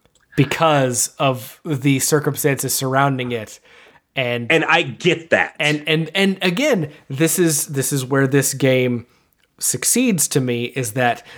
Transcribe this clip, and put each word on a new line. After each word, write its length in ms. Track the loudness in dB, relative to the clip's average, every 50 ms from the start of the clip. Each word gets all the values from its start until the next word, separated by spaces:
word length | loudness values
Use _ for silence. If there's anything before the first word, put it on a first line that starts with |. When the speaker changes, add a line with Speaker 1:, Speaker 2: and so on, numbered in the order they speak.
| _ _ _ _ _ _ 0
Speaker 1:
because 760 | 0 0 0 2 0 2 2 2 2 2 0 0 -2 -4 -6 -4 -2
of 420 | 0 0 0 -2 -6 -14 -18 -16 _
the 340 | -6 -6 -2 0 2 2 2
circumstances 720 | 2 2 0 2 0 0 -4 0 0 0 0 0 -2 -4 -4
surrounding 560 | -4 -2 0 2 2 2 2 2 -2 -4 -4
it. 300 | -6 -6 -8 -10 -14 -20 _ _ -20 -20 -20 -20 _ _ _ _ _
And 340 | -4 -2 -2 -2 -4 0 2
Speaker 2:
And 140 | 2 2 2
I 180 | 2 2 2 2
get 480 | -2 -6 -2 0 0 0 0 0 0
that. 240 | 0 0 0 -2 -4 -4
Speaker 1:
And, 260 | -2 -2 -2 -2 0 0
and, 220 | 0 0 0 -2 0
and 240 | 0 2 2 0 0 -2
again, 480 | -2 0 0 0 0 0 0 -2 -4 -8 -16 -14 _
this 300 | -2 0 0 0 2 2
is, 280 | 2 2 2 0 -4
this 260 | -4 -4 -4 -2 -2 -2
is 120 | -4 -2
where 220 | 0 2 2 2
this 280 | 4 4 2 2 2 -2
game 520 | 0 2 4 4 4 2 2 0 -2 -6 -10 _ _ _ _ _ _ _ _ _ _
succeeds 680 | -6 -4 -4 -2 -2 0 0 2 2 2 2 0 0 0
to 120 | 0 0
me, 240 | 0 0 -2 -2 -4
is 260 | -4 -4 -6 -6 -4 -2
that 300 | 0 0 0 0 -2 -6 -16 -20